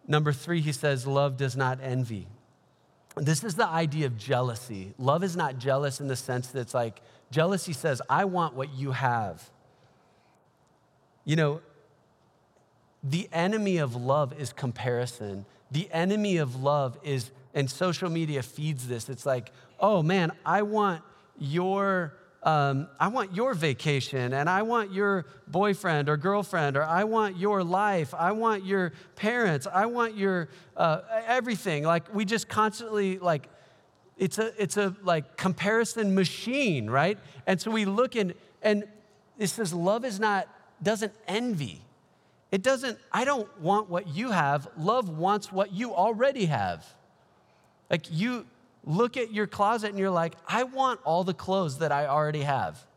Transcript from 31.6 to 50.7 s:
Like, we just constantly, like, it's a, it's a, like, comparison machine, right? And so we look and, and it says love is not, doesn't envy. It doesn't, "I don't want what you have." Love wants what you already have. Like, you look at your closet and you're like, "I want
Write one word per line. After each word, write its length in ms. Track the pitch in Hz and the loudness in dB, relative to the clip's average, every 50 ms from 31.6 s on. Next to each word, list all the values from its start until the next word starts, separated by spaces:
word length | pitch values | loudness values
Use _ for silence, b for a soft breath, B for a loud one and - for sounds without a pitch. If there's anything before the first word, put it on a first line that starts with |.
| - 196 156 147 147 | -2 -2 -2 0 2
Like, 300 | 160 170 170 160 - 220 | 2 2 2 0 -2 -4
we 100 | 202 220 | -2 0
just 240 | 190 233 214 - - | 0 0 -2 -2 0
constantly, 720 | - 214 214 214 202 - 233 220 220 208 202 190 185 190 | 2 2 2 2 0 -4 -8 -4 -2 0 0 0 0 0
like, 300 | 180 175 160 139 - - b b b b b b b b b _ _ _ _ | 0 0 0 0 -2 -10 b b b b b b b b b _ _ _ _
it's 220 | - 190 185 - - | -2 -2 -2 0 -2
a, 240 | 220 226 226 214 | -2 -2 -2 -4
it's 140 | 208 165 - | -4 -2 0
a, 180 | 208 202 196 185 196 | 0 0 0 -2 -2
like, 340 | 190 180 170 156 147 - - | 0 0 2 2 0 -6 -10
comparison 800 | - - 190 170 - 160 202 220 226 233 220 - 233 214 196 190 | -2 0 0 0 0 0 2 2 2 2 0 -2 -2 0 2 4
machine, 720 | 196 185 147 - - - 226 254 285 285 220 165 131 107 107 | 4 2 2 -2 -6 -6 -2 0 2 2 2 2 0 -2 0
right? 300 | 123 139 151 185 214 202 B B B B B | 2 2 2 2 0 -2 B B B B B
And 140 | - 190 170 | 0 0 0
so 100 | - 220 | 0 -2
we 140 | 220 220 208 | 0 0 0
look 300 | 196 196 220 254 254 - | 2 2 2 2 2 2
and, 200 | 233 202 180 175 B B B B B | 0 -2 -2 -4 B B B B B
and 220 | - 214 214 208 208 - - - _ _ _ _ _ _ _ - | 2 2 2 2 -2 -8 -18 -20 _ _ _ _ _ _ _ -4
it 100 | 214 175 | -4 -2
says 240 | - 226 220 165 | -2 -2 -4 -4
love 320 | 170 175 170 185 208 233 247 | -2 0 0 2 0 0 -2
is 160 | 262 202 190 | -6 -4 0
not, 260 | 220 214 202 190 165 - - - - - _ _ | 0 2 2 0 -2 -6 -12 -20 -20 -20 _ _
doesn't 300 | 156 196 226 196 220 202 - - - | 0 0 0 0 -2 -6 -6 -10 -8
envy. 540 | - 180 220 247 247 214 156 143 104 78 - - - _ _ b b b b b b b b b b | -4 -2 -2 0 0 -2 -2 -4 -6 -8 -12 -18 -20 _ _ b b b b b b b b b b
It 120 | - 196 | -4 0
doesn't, 360 | 190 262 269 247 262 254 208 - _ _ | 2 2 0 0 -2 -6 -8 -8 _ _
"I 140 | - 196 247 | -2 0 2
don't 240 | 269 285 254 208 196 - - | 2 0 0 -2 -6 -10 -6
want 300 | 156 170 196 - 440 185 | 0 2 2 2 0 0
what 160 | 170 180 208 | -4 -4 -4
you 240 | 175 139 175 240 262 | -4 -6 -4 -4 0
have." 380 | 208 175 147 139 143 147 135 - - | 0 2 2 2 2 0 -2 -8 -8
Love 320 | 254 156 196 233 254 240 180 | -2 0 2 2 2 0 -2
wants 420 | 156 156 170 190 208 208 - - | -4 -2 0 0 0 0 -2 -4
what 220 | 190 190 202 202 | 0 0 0 0
you 200 | 190 185 247 240 | 0 -6 -6 -2
already 520 | 190 175 185 226 226 208 247 277 262 262 196 | 2 2 2 2 4 2 2 2 2 2 0
have. 420 | 160 147 110 98 92 87 80 - - - _ _ _ _ _ _ _ b b b b b b b b b b _ _ | 2 2 2 0 0 -2 -6 -10 -20 -20 _ _ _ _ _ _ _ b b b b b b b b b b _ _
Like, 160 | - 165 - - | -2 -2 -2 -4
you 360 | 160 156 208 247 247 233 185 - _ _ _ _ _ _ - | -2 -2 0 0 -2 -4 -8 -12 _ _ _ _ _ _ -6
look 320 | 151 151 190 240 240 - | -2 2 2 2 2 2
at 160 | 269 240 226 | -2 -4 -2
your 140 | 220 208 208 | -2 -2 -2
closet 440 | 196 - - 202 202 233 233 214 208 | -2 0 2 2 2 2 0 -2 -4
and 80 | 202 196 | -2 0
you're 120 | 190 196 | 0 2
like, 240 | 185 170 165 165 165 - - | 2 2 0 0 -4 -10 -6
"I 160 | - 185 226 | -2 0 0
want 380 | 254 254 | 0 -2